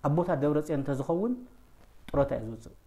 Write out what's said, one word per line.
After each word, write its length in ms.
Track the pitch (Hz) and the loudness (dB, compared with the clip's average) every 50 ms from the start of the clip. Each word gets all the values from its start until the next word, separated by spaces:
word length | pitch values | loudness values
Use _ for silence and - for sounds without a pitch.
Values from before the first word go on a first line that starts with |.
| - | 0
ኣቦታ 240 | 143 147 170 170 185 170 | 2 2 2 2 2 2
ደብረፅዮን 440 | 135 143 147 147 151 147 160 156 139 | 2 2 2 2 2 0 0 -2 -2
እንተዝኸውን 540 | 135 139 139 135 135 - 165 180 208 247 247 - - - - - - - - - - - - - - | 0 -2 -2 -2 0 0 0 0 0 0 -2 -4 -8 -16 -20 -20 -20 -20 -20 -20 -20 -20 -20 -20 -10
ጥሮታ 260 | - - 143 139 - 123 | -2 2 2 2 2 0
እየ 120 | 117 110 | -4 -6
ዝወፅእ 300 | 113 113 107 - - - - - | -6 -10 -10 -14 -16 -20 -20 -20